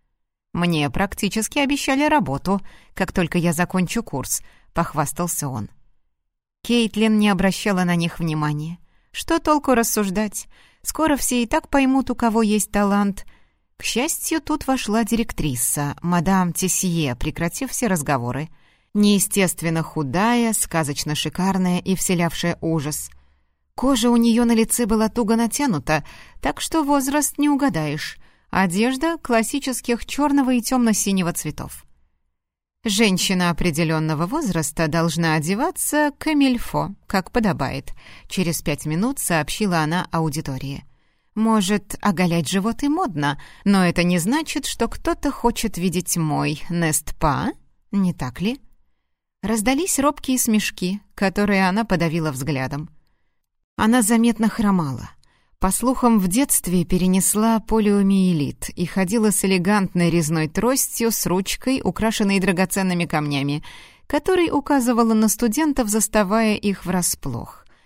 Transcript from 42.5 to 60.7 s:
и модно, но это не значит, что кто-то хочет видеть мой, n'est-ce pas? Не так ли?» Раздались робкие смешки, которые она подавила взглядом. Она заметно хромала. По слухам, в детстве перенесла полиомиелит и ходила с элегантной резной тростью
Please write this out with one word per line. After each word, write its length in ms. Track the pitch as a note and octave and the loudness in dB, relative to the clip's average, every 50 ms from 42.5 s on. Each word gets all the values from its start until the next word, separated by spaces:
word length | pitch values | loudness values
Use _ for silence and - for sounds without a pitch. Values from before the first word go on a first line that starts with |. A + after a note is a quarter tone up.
| F3 G3 F#3 A3+ A3+ - | -2 -2 -2 -2 -2 -2
и 60 | C#4+ C#4+ | 0 0
модно, 520 | D4+ F4 F#4+ C4 E3 D3 D3 C#3+ C#3+ - - - - - - | 0 0 -2 -2 -2 -2 -2 -2 -2 -4 -8 -18 -14 -4 0
но 220 | G3+ G3+ G3 F#3 | 2 4 4 4
это 160 | E3+ E3+ F3+ | 4 2 2
не 160 | E3+ F3 F3+ F3 | 2 2 2 0
значит, 480 | D#3 G3+ C4 D#4+ D#4 - - D4+ - | 0 0 0 0 -2 -4 -4 -6 -4
что 220 | - - - A#3 A3+ | -4 -4 -2 -2 -4
кто-то 420 | - - - E4 E4+ - - C#4+ | -4 -4 -4 -4 -2 -2 -2 -4
хочет 480 | C4 - - A#3 - - - G#3+ - E3+ | -2 0 0 0 0 0 -4 -4 -4 -2
видеть 380 | F3 F#3+ D#3 F3+ E3+ - - | -2 -2 -2 -2 -2 -2 -2
мой, 440 | E3+ D#3+ D#3 D3 C#3+ D3 D3 D3+ C#3+ - - | -2 -2 0 0 0 -2 -2 -4 -4 -6 -4
n'est-ce 440 | E3+ F3 E3+ D#3 D3+ - - - - - | -2 0 0 0 0 -2 -4 -6 -4 0
pas? 320 | - D#3 C3+ B2+ C#3 B3 - - - _ _ _ _ _ | 0 0 0 0 -2 -4 -6 -8 -14 _ _ _ _ _
Не 200 | - G3+ F#3+ F3+ | -2 -2 0 -2
так 280 | E3+ - C#3+ B2+ A#2+ - | -2 -4 -6 -8 -6 -4
ли?» 200 | E3+ G#3+ C4 - - - - _ _ _ _ _ _ _ _ _ _ _ _ _ | -4 -4 -4 -6 -10 -18 -20 _ _ _ _ _ _ _ _ _ _ _ _ _
Раздались 580 | - G3 A3 A3+ G3 B3 C4+ C#4 F4+ F#4+ - - | -4 -2 -2 0 0 0 0 0 0 -2 0 0
робкие 360 | C4+ D4 D4 - - - B3+ | 0 0 0 -2 -2 -2 -2
смешки, 640 | B3 - A#3 G#3+ G#3+ - - - - F#3 F3+ G3 G#3 - _ _ | 0 2 2 2 2 0 -2 -4 -4 -4 -4 -4 -4 -8 _ _
которые 540 | - G3 F#3+ F#3 G#3 G#3 G#3 G3+ F#3+ F#3+ F#3 | -2 -2 0 0 2 2 2 4 2 2 2
она 160 | F#3 A3 A#3 | 2 0 0
подавила 480 | - F#3+ E3+ E3+ E3 D3+ E3+ D#3+ D#3 | 0 0 0 2 0 0 -2 -2 -2
взглядом. 580 | C3+ B2+ C3+ C#3+ D3 C3 C3 C3 C3+ C#3+ D#3 - - - _ _ _ _ _ _ _ _ _ _ _ _ _ _ _ | -4 -4 -4 -4 -2 -2 -4 -4 -6 -8 -10 -12 -16 -20 _ _ _ _ _ _ _ _ _ _ _ _ _ _ _
Она 260 | - G#3+ G#3+ A#3 B3+ | 0 2 4 4 4
заметно 460 | A3 F#3+ A#3+ A3+ A3+ A#3+ A3+ - A3+ A3 | 4 4 4 4 4 2 2 2 0 0
хромала. 600 | - - G#3+ G3+ F#3+ F3+ D#3 C#3 C3 - - - - - - _ _ _ _ _ _ _ | 0 0 2 2 2 2 0 -2 -6 -8 -10 -14 -18 -20 -20 _ _ _ _ _ _ _
По 120 | - F#3+ | -2 0
слухам, 480 | F#3 - A#3 B3+ C4 - - A#3+ A3+ G#3+ | 0 0 0 0 2 2 4 4 4 4
в 80 | F#3 | 2
детстве 580 | F3+ F3+ B3 C#4+ - - - - F#3 F3 F3+ E3+ | 2 2 2 2 2 0 -2 0 0 0 0 2
перенесла 760 | - F#3 E3+ F3+ F#3 F#3 F#3+ F3 - - G#3 A3 A3+ A3+ A3 | 2 2 2 4 4 4 4 2 2 2 2 2 2 2 0
полиомиелит 1080 | A3 - A3 A3+ G#3 G#3 G3+ G3+ G3 F#3+ G3 F#3+ F#3 F#3 F3 D3+ C#3+ B2+ - - - - | 0 0 2 2 4 4 4 4 4 4 4 4 4 4 2 2 0 -2 -6 -8 -12 -10
и 140 | - - F3 | -6 -4 -4
ходила 460 | D#3+ - F#3+ F#3+ F3 G#3+ A#3+ G#3+ G#3+ | -2 0 -2 0 0 2 2 2 2
с 140 | G3 - - | 2 2 2
элегантной 640 | F#3+ F#3+ F#3 E3 F#3+ G#3 G#3 F#3+ F3 - F3+ F3 E3+ | 2 2 2 2 2 2 2 0 0 0 0 2 2
резной 380 | E3 F3 D#3+ D3 E3+ D#3+ D#3 D#3 | 2 2 2 0 0 -2 -2 -2
тростью 640 | - - F#3 A#3+ | -2 0 0 2